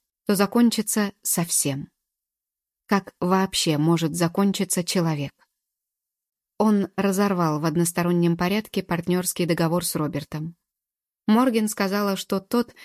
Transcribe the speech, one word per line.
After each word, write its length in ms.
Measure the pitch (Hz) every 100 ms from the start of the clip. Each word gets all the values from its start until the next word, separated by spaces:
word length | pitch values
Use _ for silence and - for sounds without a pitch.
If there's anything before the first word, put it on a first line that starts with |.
| _ _ -
то 100 | 196
закончится 760 | 202 233 240 220 208 - 202 -
совсем. 680 | - - 170 - 147 139 - _ _ _ _ _ _ _ _ _ -
Как 280 | 202 - -
вообще 580 | 175 190 190 - - 147
может 380 | 156 170 160 170
закончиться 680 | 165 170 196 185 190 - 175
человек? 480 | 190 165 151 139 - _ _ _ _ _ _ _ _ _ _ _ -
Он 300 | 214 208 196 -
разорвал 640 | 196 190 202 185 165 151
в 60 | 160
одностороннем 720 | 156 170 - 175 175 170 170
порядке 440 | 180 208 214 -
партнерский 640 | 190 175 175 180 180 - 175
договор 380 | 170 165 175
с 120 | 170 160
Робертом. 600 | 151 - - 151 160 170 _ _ _ _ _ _ -
Морген 400 | 214 262 226 214
сказала, 480 | - 196 202 202 190
что 240 | - 196
тот 360 | 190 240 233 -